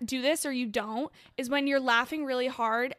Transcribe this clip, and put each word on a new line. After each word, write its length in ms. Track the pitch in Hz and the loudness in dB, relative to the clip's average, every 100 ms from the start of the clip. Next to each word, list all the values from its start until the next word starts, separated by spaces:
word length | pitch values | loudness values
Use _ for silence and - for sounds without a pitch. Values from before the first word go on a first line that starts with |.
| 233 | -4
do 160 | 262 | 0
this 240 | 262 320 294 | 2 2 0
or 60 | |
you 160 | 254 247 | -2 -2
don't, 440 | 220 214 220 302 - - - | -2 -4 -4 -6 -8 -14 -8
is 120 | 254 | -2
when 160 | 285 277 | 0 2
you're 140 | 277 | 2
laughing 440 | 254 233 247 311 277 | 4 4 2 -4 -2
really 200 | 254 247 | 0 -2
hard 500 | - 226 233 254 | 0 0 2 0